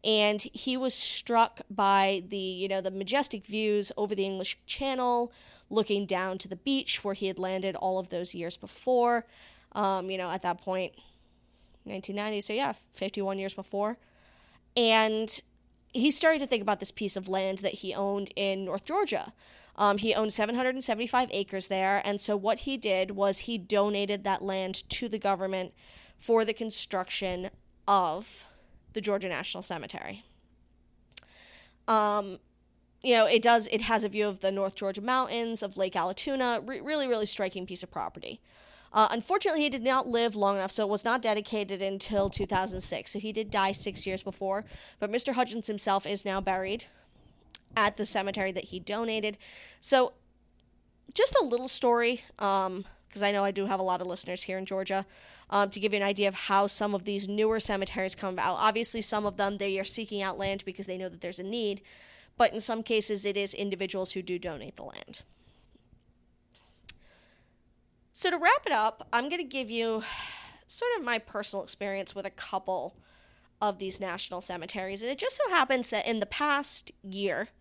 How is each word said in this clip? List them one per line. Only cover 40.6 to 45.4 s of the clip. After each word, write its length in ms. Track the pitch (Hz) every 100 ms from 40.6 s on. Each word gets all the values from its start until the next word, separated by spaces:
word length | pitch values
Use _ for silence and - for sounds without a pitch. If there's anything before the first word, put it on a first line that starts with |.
| 190
so 140 | -
it 40 | 208
was 160 | 208
not 160 | 233 247
dedicated 640 | 226 214 208 214 196 196
until 480 | 196 196 - 208 196
two 160 | - 196
thousand 320 | 190 190 185
six. 320 | - 147 -
So 80 | 208
he 140 | 214
did 180 | 214 214
die 220 | 208 190
six 340 | 196 - 196 -
years 160 | 190
before, 420 | - - 190 196 214 - - -
but 100 | 208
Mister 220 | 233 262
Hudgens 340 | 247